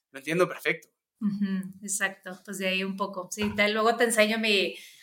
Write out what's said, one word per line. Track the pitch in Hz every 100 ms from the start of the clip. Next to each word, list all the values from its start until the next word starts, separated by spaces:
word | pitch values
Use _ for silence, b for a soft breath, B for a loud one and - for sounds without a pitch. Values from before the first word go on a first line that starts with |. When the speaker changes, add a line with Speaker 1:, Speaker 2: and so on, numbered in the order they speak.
| _
Speaker 1:
Lo | 135
entiendo | 139 170 170
perfecto. | - 151 170 - _ _ _
Speaker 2:
Ujú, | 208 202 196 190 185 -
exacto, | 202 - 196 190 190 180
pues | - 185
de | 190
ahí | 190
un | 196 196
poco. | 196 190 185
Sí, | - 208 208
te, | 208
luego | 214 220 233
te | 233
enseño | 220 214 226
mi, | 220 202 175 - B B